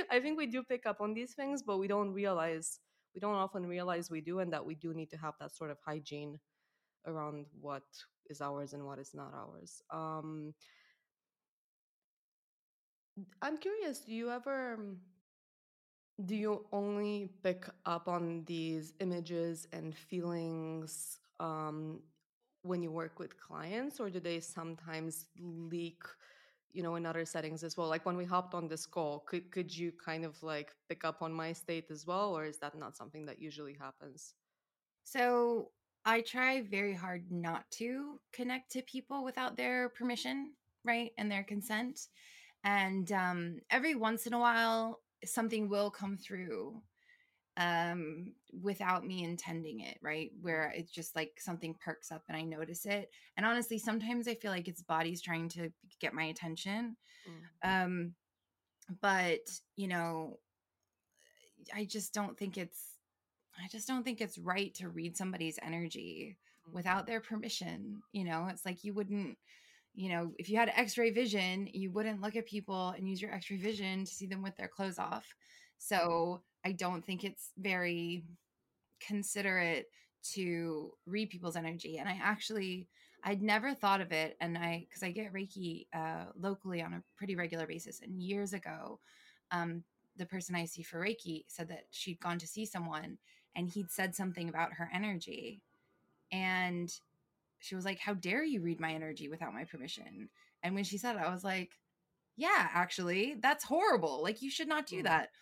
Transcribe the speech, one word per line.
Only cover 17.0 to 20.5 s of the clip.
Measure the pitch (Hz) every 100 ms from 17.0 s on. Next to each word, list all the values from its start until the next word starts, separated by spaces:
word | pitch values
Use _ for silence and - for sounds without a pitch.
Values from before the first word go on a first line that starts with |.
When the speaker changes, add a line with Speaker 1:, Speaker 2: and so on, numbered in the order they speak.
| 208 208 190 185
Speaker 1:
pick | 185 185 - - 175
up | 170 180
on | 175 170 170
these | 160 165 160 160 156 -
images | 185 175 165 170 170 165 -
and | - 160 156
feelings, | - 180 175 170 165